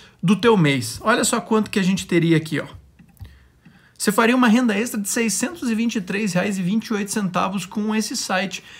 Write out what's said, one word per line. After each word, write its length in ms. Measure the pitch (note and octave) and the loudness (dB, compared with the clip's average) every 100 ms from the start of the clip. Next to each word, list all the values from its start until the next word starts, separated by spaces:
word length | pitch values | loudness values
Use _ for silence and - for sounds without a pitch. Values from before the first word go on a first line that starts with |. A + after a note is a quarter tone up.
| - _ | -16 _
do 120 | E3+ | 2
teu 220 | G#3 A#3 A3 | 4 4 6
mês. 420 | D3+ C3+ A2+ - | 4 2 -2 -4
Olha 220 | A3 B3 | 0 2
só 180 | A#3 A#3 | 2 -2
quanto 280 | - A3 G#3 | 0 0 0
que 80 | G#3 | 0
a 60 | |
gente 220 | F#3 F#3 - | 0 0 0
teria 320 | F3 E3 D#3+ | 0 4 2
aqui, 200 | D#3+ C#3+ | 2 -6
ó. 80 | - - - _ - _ - - _ _ - _ _ _ | -8 -16 -20 _ -20 _ -20 -20 _ _ -20 _ _ _
Você 140 | - | 0
faria 240 | G3+ A3+ B3+ | 2 4 4
uma 100 | B3 | 4
renda 300 | A3+ B3 G3 | 4 4 0
extra 240 | B3 A3+ | -2 -4
de 80 | G3+ | -4
seiscentos 600 | - A3+ - A#3+ E4+ C4 | -2 -2 -2 -4 -6 -4
e 40 | |
vinte 220 | A3 A#3 A3+ | -2 -2 -2
e 60 | |
três 320 | F3+ F#3+ G#3+ | -4 -4 -2
reais 240 | E3+ G3+ F#3+ | -2 -2 -2
e 40 | |
vinte 260 | F3 A3 - | -2 -2 -2
e 40 | |
oito 180 | G#3 G3+ | -4 -2
centavos 540 | A3 G3 F3+ F#3+ F#3+ | -4 -2 -2 -2 -4
com 320 | F3+ - G#3+ G#3+ | -6 -6 -2 -2
esse 180 | G#3+ | -2
site. 480 | B3+ - F#3+ G3 - - - | -6 -4 -4 -4 -8 -14 -20